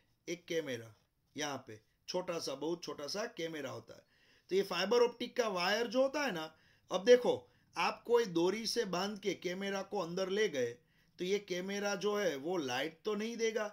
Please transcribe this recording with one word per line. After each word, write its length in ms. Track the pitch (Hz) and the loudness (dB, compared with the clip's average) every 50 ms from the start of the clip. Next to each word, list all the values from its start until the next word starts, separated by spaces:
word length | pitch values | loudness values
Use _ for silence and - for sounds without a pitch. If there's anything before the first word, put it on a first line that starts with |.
| _ _ _ _ _ - | _ _ _ _ _ -8
एक 160 | 170 170 - | -8 -8 -6
कैमरा 500 | - - 247 - 139 127 113 113 113 107 _ _ _ _ _ _ _ _ | -4 -4 -4 -2 -2 -6 -8 -8 -12 -20 _ _ _ _ _ _ _ _
यहाँ 280 | 131 151 147 139 135 - | -6 -6 -4 -6 -6 -10
पे 140 | - 110 104 - _ _ _ _ - | -14 -18 -18 -20 _ _ _ _ -6
छोटा 300 | - 180 175 180 170 165 | -6 -4 -4 -4 -4 -4
सा, 160 | 156 156 139 | -4 -6 -6
बहुत 300 | 139 147 160 175 170 - | -4 -4 -4 -4 -4 -6
छोटा 220 | - 143 - 143 | -10 -10 -8 -8
सा 200 | 143 - 196 220 240 - | -6 -6 -6 -6 -6 -6
कैमरा 340 | - 165 165 160 151 135 127 | -6 -6 -6 -6 -6 -6 -6
होता 240 | 123 117 117 - - | -8 -10 -12 -16 -20
है। 100 | - - _ _ _ _ _ _ _ _ - | -20 -20 _ _ _ _ _ _ _ _ 0
तो 60 | 175 | 0
ये 60 | 190 196 | 0 2
फाइबर 380 | 190 185 175 185 202 233 240 240 | 2 0 0 2 4 4 6 4
ऑप्टिक 340 | 226 240 - 240 240 - | 4 2 -2 -8 -4 -2
का 120 | - 233 220 | -2 0 0
वायर 380 | 196 180 175 190 208 220 240 | 0 0 2 2 2 2 0
जो 160 | 226 202 254 269 | 2 2 4 4
होता 200 | 269 269 302 285 | 4 2 0 0
है 100 | 254 190 | 0 -2
ना, 200 | 165 156 156 - _ _ _ _ _ _ _ | -2 -6 -8 -10 _ _ _ _ _ _ _
अब 140 | - 185 190 | -4 2 8
देखो 320 | 240 247 247 240 196 143 113 - - _ _ _ _ - | 10 10 10 10 6 0 0 -4 -10 _ _ _ _ -4
आप 260 | 160 175 202 - - - | -2 -2 -2 -2 -4 0
कोई 180 | - 233 240 233 | 2 4 4 4
डोरी 420 | 196 170 165 170 185 196 220 226 | 2 2 2 2 2 2 0 -4
से 180 | 208 - 240 233 | -2 -2 -2 -2
बांध 320 | 196 175 175 190 202 214 196 | 0 -2 -2 -2 -2 -4 -4
के 160 | - 202 165 | -4 -4 -4
कैमरा 480 | - - 180 180 190 196 196 196 196 190 | -4 -4 -6 -6 -4 -4 -4 -4 -4 -4
को 160 | - - 202 | -4 -4 -4
अंदर 300 | 175 165 175 190 190 180 | -4 -2 -2 -2 -2 0
ले 200 | 190 208 214 202 | 2 2 0 2
गए 280 | 143 135 123 117 120 - _ _ _ _ _ _ _ - | 2 0 -2 -2 -4 -8 _ _ _ _ _ _ _ -6
तो 60 | 180 | -2
ये 140 | 185 202 202 | 0 0 -2
कैमरा 560 | 202 - 180 175 185 196 202 202 202 202 202 | -2 -4 -4 -4 -4 -4 -4 -2 -2 -2 -2
जो 200 | 180 170 208 208 | 0 0 0 0
है 200 | 208 202 175 147 | 2 0 0 0
वो 200 | 135 135 165 190 | -2 -2 -2 -2
लाइट 420 | 180 147 127 123 127 139 160 160 - - | -2 -2 -2 -2 -2 -2 -4 -6 -6 -4
तो 100 | 214 214 | -4 -2
नहीं 220 | 202 214 226 233 | -2 -2 -4 -4
देगा, 280 | 214 226 226 214 226 208 208 | -2 -2 -2 0 -2 -4 -4